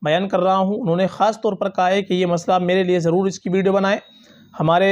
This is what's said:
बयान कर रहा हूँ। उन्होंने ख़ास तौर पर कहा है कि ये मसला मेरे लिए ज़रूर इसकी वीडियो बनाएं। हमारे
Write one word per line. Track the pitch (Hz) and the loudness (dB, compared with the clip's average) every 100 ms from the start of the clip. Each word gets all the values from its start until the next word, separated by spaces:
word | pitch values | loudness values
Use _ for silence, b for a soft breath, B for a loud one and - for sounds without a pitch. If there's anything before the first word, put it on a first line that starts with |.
बयान | 156 170 196 | -2 0 0
कर | 185 | 0
रहा | 185 190 | 2 2
हूँ। | 190 214 | 0 -2
उन्होंने | 214 175 185 | -2 0 -2
ख़ास | - 208 220 | 0 -2 0
तौर | 214 196 | -4 -4
पर | 196 | -4
कहा | 196 180 | -2 0
है | 196 | 0
कि | 196 180 | -2 -2
ये | 180 | 0
मसला | 170 170 185 | -2 0 0
मेरे | 180 190 | 2 0
लिए | 180 180 | 2 0
ज़रूर | 165 175 190 | 0 0 -2
इसकी | 180 185 | -4 -4
वीडियो | 190 196 | 0 2
बनाएं। | 196 190 214 - B B B B | 2 0 -2 -6 B B B B
हमारे | - 160 175 196 | -4 2 2 2